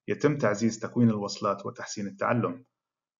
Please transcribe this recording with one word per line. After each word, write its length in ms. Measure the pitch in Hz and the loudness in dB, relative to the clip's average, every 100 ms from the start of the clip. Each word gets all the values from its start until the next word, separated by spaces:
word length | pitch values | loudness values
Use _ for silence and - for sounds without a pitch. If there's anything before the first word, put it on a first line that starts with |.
| - | -6
يتم 300 | 104 143 151 | 0 2 2
تعزيز 420 | 113 104 113 - | 0 2 0 0
تكوين 300 | 95 123 117 | -4 4 4
الوصلات 560 | 107 101 - 104 98 - | 4 -4 -2 -2 -2 -6
وتحسين 420 | - - - 98 | -10 -10 -8 -8
التعلم، 580 | - 107 120 90 - - _ _ _ _ | -2 0 2 0 -4 -14 _ _ _ _